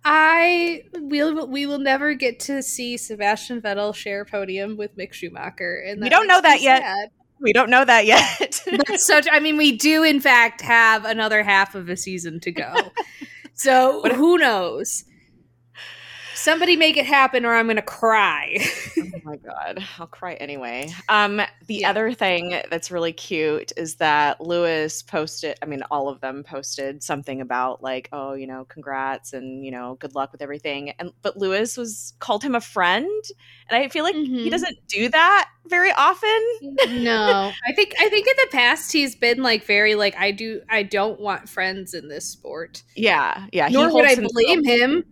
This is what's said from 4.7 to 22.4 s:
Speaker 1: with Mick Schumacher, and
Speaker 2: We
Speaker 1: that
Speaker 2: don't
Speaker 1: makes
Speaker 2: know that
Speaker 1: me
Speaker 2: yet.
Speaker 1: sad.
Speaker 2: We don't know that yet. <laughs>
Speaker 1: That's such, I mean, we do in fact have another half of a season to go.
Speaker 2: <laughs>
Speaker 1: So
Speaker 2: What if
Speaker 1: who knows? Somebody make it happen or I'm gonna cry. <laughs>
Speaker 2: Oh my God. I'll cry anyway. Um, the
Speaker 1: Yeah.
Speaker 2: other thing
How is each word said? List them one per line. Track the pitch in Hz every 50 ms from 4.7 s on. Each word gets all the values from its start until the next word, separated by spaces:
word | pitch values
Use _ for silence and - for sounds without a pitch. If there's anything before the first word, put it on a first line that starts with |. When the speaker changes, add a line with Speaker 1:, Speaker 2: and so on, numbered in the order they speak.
| 220
Speaker 1:
with | 208 208 208 _
Mick | - 185 196 -
Schumacher, | - - 170 - - - 190 185 - 185 175 175 - -
and | 190 208 196
Speaker 2:
We | 208
Speaker 1:
that | 247
Speaker 2:
don't | 311 370 440
Speaker 1:
makes | 392 359
Speaker 2:
know | 381
that | 339 320 285 269
Speaker 1:
me | 247
Speaker 2:
yet. | 269 262 262
Speaker 1:
sad. | 269 220 185 202 208 - _ _ _ _ _ _
Speaker 2:
We | 285 226 208
don't | 233 240 214
know | 247 254 269
that | 247 233 226 214
yet. | 214 220 254 - - - - 339 - - - -
<laughs> | 381 359 392 285
Speaker 1:
That's | - 415 - -
such, | - 359 302 - 330
I | 302 302
mean, | 302 311 302
we | 302 302 294 247
do | 214 - 302 311 311 320
in | 311 294 285
fact | - 285 254 240 233 233 240 -
have | - - 233 233 226 226 220 220 208
another | 220 226 220 220 220 214 214 208
half | 202 202 196 196 196 -
of | 196 180 170
a | 180
season | 185 - 190 185 180 170 170 156 170
to | - 180
go. | 170 - 165 - -
Speaker 2:
<laughs> | - 587 554 _ 466 - - - - 285 - - - - - _
Speaker 1:
So | - - 269 262 254 254 262 269 -
Speaker 2:
What | - -
if | 247
Speaker 1:
who | 247 294 339 349
knows? | 339 311 254 220 190 185 170 113 131 208 - - - - _ _ _ _ _ _ _ _ _ _ _ _ _ _ - - - - - - - - - - - -
Somebody | - - 302 320 330 349 359 349
make | 311 330 311 311
it | 294 277
happen | 254 285 277 269 262 254 254 240
or | 233 233
I'm | 233 226
gonna | 226 220 214
cry. | 214 - - - - 226 220 220 202 185 156 147 143 143 156 - -
<laughs> | - - - - - - 330 302 185 180 170
Speaker 2:
Oh | - 156
my | 151
God. | - _ 107 - - 73 85 98 185 196 190 - -
I'll | 165
cry | 165 - - - 180 160
anyway. | - - 143 143 139 127 120 120 127 139 156 170 175 -
Um, | - 214 208 208 202 202 214 202 - _ _ _
the | - 214
Speaker 1:
Yeah. | 208 196 185
Speaker 2:
other | 196 208 220 220 254
thing | - 214 190 180 175